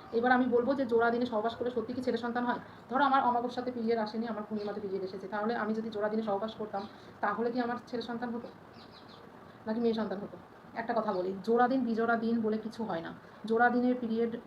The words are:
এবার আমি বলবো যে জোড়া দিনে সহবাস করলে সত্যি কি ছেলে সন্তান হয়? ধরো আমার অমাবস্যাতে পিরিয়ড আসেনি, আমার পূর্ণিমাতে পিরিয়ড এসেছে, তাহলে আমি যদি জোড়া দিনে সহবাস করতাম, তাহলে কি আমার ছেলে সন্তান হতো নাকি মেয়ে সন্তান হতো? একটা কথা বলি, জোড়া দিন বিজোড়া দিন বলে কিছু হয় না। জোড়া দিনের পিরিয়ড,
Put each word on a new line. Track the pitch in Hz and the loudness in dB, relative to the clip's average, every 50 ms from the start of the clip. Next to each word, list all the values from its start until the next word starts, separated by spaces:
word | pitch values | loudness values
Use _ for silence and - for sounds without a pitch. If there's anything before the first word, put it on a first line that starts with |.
| - - | -14 -4
এবার | - 233 226 254 | -2 2 4 6
আমি | 254 247 262 | 6 6 6
বলবো | 247 233 233 240 247 277 | 6 4 4 4 4 2
যে | 262 269 | 2 2
জোড়া | 220 240 226 233 233 | 2 4 4 6 6
দিনে | 233 240 247 | 4 2 0
সহবাস | 233 226 208 214 233 226 | 2 0 0 0 0 -2
করলে | - 240 247 | -2 -4 -2
সত্যি | 247 233 220 - 247 | -2 -2 -4 -2 -4
কি | 262 | -2
ছেলে | 254 254 220 233 | -2 0 0 0
সন্তান | 233 240 226 247 240 | -2 -2 -2 0 0
হয়? | 247 233 185 - - - - - - | 0 0 -2 -4 -12 -18 -20 -10 -4
ধরো | 233 262 285 | 2 2 4
আমার | 269 262 277 247 | 6 6 6 4
অমাবস্যাতে | 247 233 240 240 247 - 254 240 254 | 4 2 2 0 0 -4 -4 -4 -4
পিরিয়ড | 247 240 220 226 233 226 | -4 -2 0 0 2 2
আসেনি, | 214 214 - 220 226 240 | 0 -2 -2 -4 -4 -2
আমার | 214 202 214 | -4 -6 -6
পূর্ণিমাতে | - 214 208 208 208 202 208 | -6 -4 -4 -4 -4 -4 -4
পিরিয়ড | 196 190 190 190 185 | -4 -4 -4 -4 -4
এসেছে, | 190 - 190 190 190 | -4 -6 -8 -8 -6
তাহলে | 220 208 208 220 233 | -4 -2 0 0 0
আমি | 226 214 208 220 | 0 0 -2 -2
যদি | 220 220 226 | -2 -2 -4
জোড়া | 214 208 208 208 | -4 -2 -2 0
দিনে | 214 220 220 | 0 0 0
সহবাস | 220 196 190 220 220 - | 0 0 0 -2 -4 -6
করতাম, | - 214 214 - 196 208 214 - - - - - - | -8 -8 -6 -6 -6 -8 -8 -14 -16 -18 -20 -8 -4
তাহলে | - 208 202 202 233 240 | -2 -2 0 0 -2 0
কি | 233 254 | 0 0
আমার | 240 233 233 226 - - | -2 -2 -2 -6 -6 -6
ছেলে | - 240 | -6 -6
সন্তান | 220 233 240 233 247 240 | -6 -4 -6 -6 -4 -4
হতো | 226 233 - - - - - - - - - - - - - - - - - - - - - - - - - 220 | -6 -6 -8 -10 -16 -16 -20 -20 -20 -20 -20 -20 -20 -20 -20 -20 -20 -20 -20 -20 -20 -20 -20 -20 -20 -12 -6 -4
নাকি | 220 240 | -2 0
মেয়ে | 233 233 220 | 2 2 2
সন্তান | 220 214 196 190 202 | 2 -2 -2 -4 -6
হতো? | 202 175 - - - - - - - - - | -6 -10 -12 -14 -18 -20 -20 -20 -20 -12 -10
একটা | 226 226 226 240 | -8 -4 0 0
কথা | 226 214 214 202 | 0 0 0 -2
বলি, | 180 180 190 190 196 190 | -2 -2 -2 -4 -4 0
জোড়া | 220 226 240 247 247 | 2 4 4 6 4
দিন | 262 269 247 | 4 2 0
বিজোড়া | 233 226 208 233 226 233 | 0 0 0 2 2 2
দিন | 220 226 226 233 233 | 2 2 0 0 2
বলে | 214 214 214 220 | 2 0 0 0
কিছু | - 214 - - 226 | -4 -8 -8 -6 -6
হয় | - 165 165 | -4 -4 -6
না। | 165 165 170 - - - - - - | -6 -8 -12 -14 -18 -20 -20 -14 -2
জোড়া | 214 226 226 240 240 | 0 4 6 6 6
দিনের | 240 247 240 247 247 247 | 6 4 4 4 2 2
পিরিয়ড, | 240 220 226 226 233 226 226 226 - | 0 -2 0 0 0 0 -2 -6 -10